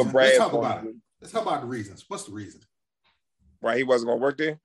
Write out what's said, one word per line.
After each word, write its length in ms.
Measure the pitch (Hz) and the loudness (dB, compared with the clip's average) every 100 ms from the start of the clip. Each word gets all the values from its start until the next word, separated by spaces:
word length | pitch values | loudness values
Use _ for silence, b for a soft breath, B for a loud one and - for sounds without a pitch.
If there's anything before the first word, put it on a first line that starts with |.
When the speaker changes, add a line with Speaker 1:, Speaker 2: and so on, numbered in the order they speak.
| 113 | 4
Speaker 1:
reason. 60 | |
Speaker 2:
Brad 140 | 131 131 | 4 6
Speaker 1:
Let's 120 | 127 | 6
talk 140 | 110 | 4
Speaker 2:
wants 140 | 117 117 | 0 -2
Speaker 1:
about 160 | - | -4
Speaker 2:
to 60 | 113 | -8
Speaker 1:
it. 40 | |
Speaker 2:
do. 40 | 117 _ _ | -16 _ _
Speaker 1:
Let's 120 | - | -8
talk 100 | 220 | -6
about 180 | 202 143 | -4 -4
the 60 | 123 | -6
reasons. 360 | 120 92 - - | -10 -10 -16 -14
What's 160 | 196 | -14
the 80 | - | -12
reason? 300 | 104 98 - _ _ _ _ _ _ _ _ _ _ | -14 -16 -20 _ _ _ _ _ _ _ _ _ _
Speaker 2:
Why 160 | 113 120 | -2 -2
he 80 | |
wasn't 240 | 131 123 117 | 2 2 2
gonna 120 | 117 | 0
work 180 | 139 139 | -2 -2
there? 200 | 156 151 | -4 -6